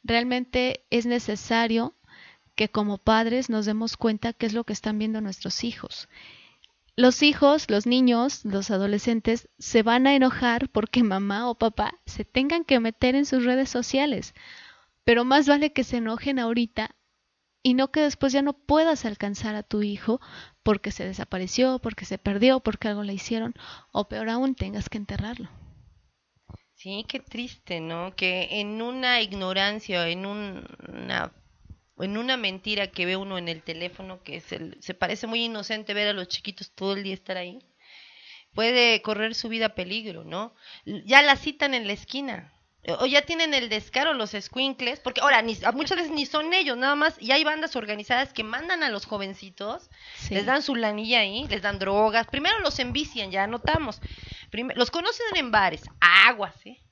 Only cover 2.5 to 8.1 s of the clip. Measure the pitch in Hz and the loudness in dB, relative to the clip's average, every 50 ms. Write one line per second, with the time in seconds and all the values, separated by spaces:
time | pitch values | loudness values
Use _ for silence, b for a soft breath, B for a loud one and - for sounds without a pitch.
2.5 | _ - 214 214 - 214 208 208 202 190 _ 226 220 220 226 226 233 254 254 - | _ -2 -2 0 0 0 0 0 -2 0 _ 4 4 6 4 2 0 0 0 0
3.5 | 226 214 208 214 214 220 226 233 - - - 226 220 208 - 233 226 _ 233 220 | -2 0 0 0 -2 -2 -2 -4 -4 0 0 0 0 0 -2 -6 -4 _ -4 -2
4.5 | 208 233 233 - 208 - - 214 214 208 214 220 220 220 214 196 185 - - 196 | -2 -2 -4 -4 -6 -4 -2 -2 -2 0 -2 -2 -2 -4 -4 -6 -8 -8 -8 -6
5.5 | - - - 240 226 - - - - - - B B B B B B B B B | -6 -4 -4 -6 -6 -8 -12 -12 -12 -14 -16 B B B B B B B B B
6.5 | B B B B _ _ _ _ _ - 247 254 254 - 302 294 277 - 294 277 | B B B B _ _ _ _ _ 6 6 6 8 8 6 6 6 8 6 6
7.5 | 294 311 - - 220 202 208 233 247 254 254 247 | 6 6 2 2 0 2 2 2 4 6 6 6